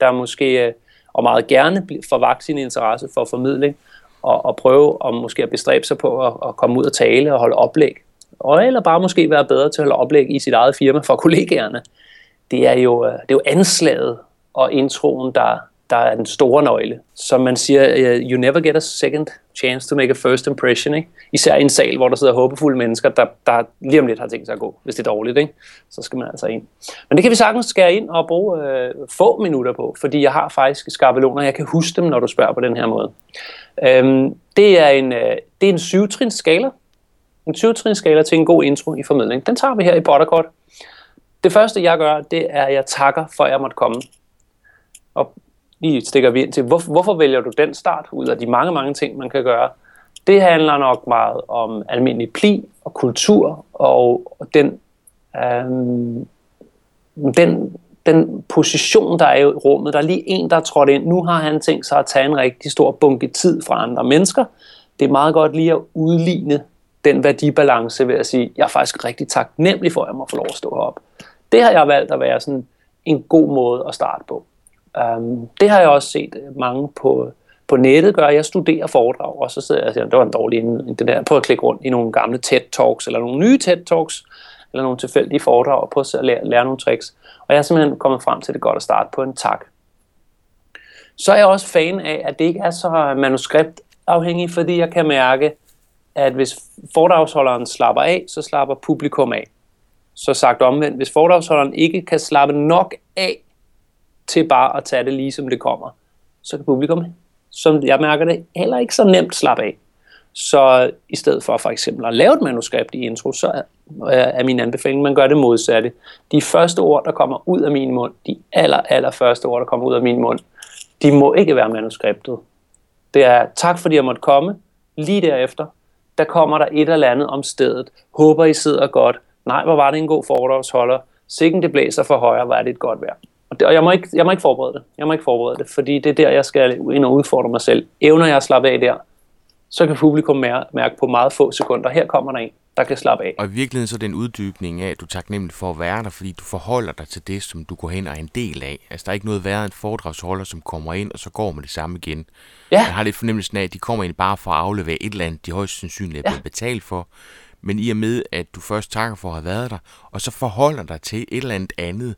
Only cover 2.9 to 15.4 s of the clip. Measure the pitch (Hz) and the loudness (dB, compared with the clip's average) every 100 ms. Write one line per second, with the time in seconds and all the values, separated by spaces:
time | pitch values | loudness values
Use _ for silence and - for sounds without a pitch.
2.9 | 120 - - 117 127 131 135 143 - _ | -4 -6 -6 -4 -4 -4 0 -2 -4 _
3.9 | - _ _ - 117 - - 127 135 147 | -20 _ _ 0 0 0 0 4 6 4
4.9 | - 135 117 117 - 120 117 - 131 - | 2 -4 -6 -6 -6 -6 -4 0 0 0
5.9 | 143 131 127 127 - 123 - 120 127 123 | -4 -2 0 -2 -4 -8 -2 0 0 0
6.9 | - 117 120 147 131 120 - 120 - 143 | 0 2 4 2 2 2 2 2 2 0
7.9 | - _ _ _ - 135 156 247 254 185 | -2 _ _ _ -6 2 4 4 2 2
8.9 | 165 185 175 156 147 135 131 147 151 143 | 2 2 2 2 2 2 2 0 0 0
9.9 | 120 127 147 131 139 - 117 127 - 135 | 0 2 2 2 -2 0 2 2 2 2
10.9 | 147 - - 165 160 - 147 110 120 - | 2 0 2 2 2 2 -2 -2 -8 -14
11.9 | _ _ - _ _ - 123 127 127 123 | _ _ -20 _ _ -6 2 2 4 4
12.9 | 120 117 120 - 135 143 156 185 - 160 | 2 0 -4 0 0 2 2 2 2 0
13.9 | 127 131 117 _ _ _ 131 131 139 135 | 0 -4 -6 _ _ _ -2 0 0 -2
14.9 | - 147 131 127 123 | -2 -2 -2 -4 0